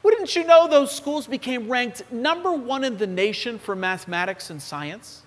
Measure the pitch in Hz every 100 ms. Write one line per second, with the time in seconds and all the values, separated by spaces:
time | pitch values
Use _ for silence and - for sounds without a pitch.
0 | 415 453 349 349 330 330 330 294 277 -
1 | 285 294 - 262 - 247 214 247 247 196
2 | 247 233 277 339 370 320 240 269 262 202
3 | 208 180 202 202 240 226 - 190 185 185
4 | - 175 185 185 - 156 - 147 147 202
5 | - -